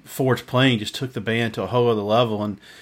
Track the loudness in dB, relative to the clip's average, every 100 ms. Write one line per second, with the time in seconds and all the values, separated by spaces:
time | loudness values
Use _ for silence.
0 | -12 -2 0 0 0 2 2 2 -2 -6
1 | -8 -6 -4 -2 -2 -4 -2 2 2 2
2 | 2 2 2 0 -4 -6 -12 -20